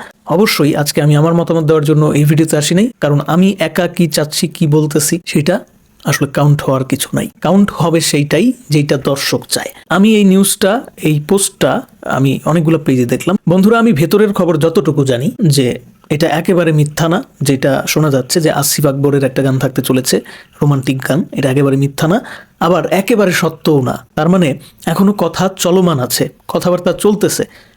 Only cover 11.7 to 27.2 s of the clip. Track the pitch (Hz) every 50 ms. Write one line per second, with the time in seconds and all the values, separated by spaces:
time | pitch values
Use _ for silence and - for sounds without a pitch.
11.7 | 143 233 - - _ - - - - 131 135 139 135 - - 151 156 175 151 165
12.7 | 160 156 147 156 131 127 123 123 127 123 - 170 190 - - - 180 190 190 208
13.7 | 233 233 220 240 185 135 170 151 208 202 214 202 202 - 180 165 165 151 156 165
14.7 | 165 208 143 156 135 147 135 131 123 117 143 220 - - 214 156 143 151 127 120
15.7 | - - - - _ _ _ - 160 147 170 156 143 165 160 - 180 175 170 160
16.7 | 156 151 147 147 - - 160 165 170 233 269 - _ - 143 139 139 131 - 139
17.7 | 135 - - - - 151 156 151 139 165 - - - 180 156 156 - 143 139 -
18.7 | - - 151 143 135 139 139 143 139 139 135 127 - 139 135 135 131 135 143 135
19.7 | - 139 127 - 127 131 127 - - - - - - - - _ _ - 151 147
20.7 | 143 135 - - 131 131 - - 131 165 - - - - 131 131 131 143 143 139
21.7 | 135 135 139 139 139 - 165 156 190 254 - - - - - _ _ - - 170
22.7 | 180 160 - - 160 190 202 - 240 214 202 185 156 - 170 160 - - - 170
23.7 | 151 139 123 120 - - - _ - 151 156 165 190 185 175 135 117 - - -
24.7 | _ - - - 170 - 196 202 202 202 175 160 165 - 185 185 190 - - 175
25.7 | 180 190 180 175 156 127 123 117 - - 135 - - _ _ - - 170 - 180
26.7 | 180 175 175 185 175 - - 208 208 208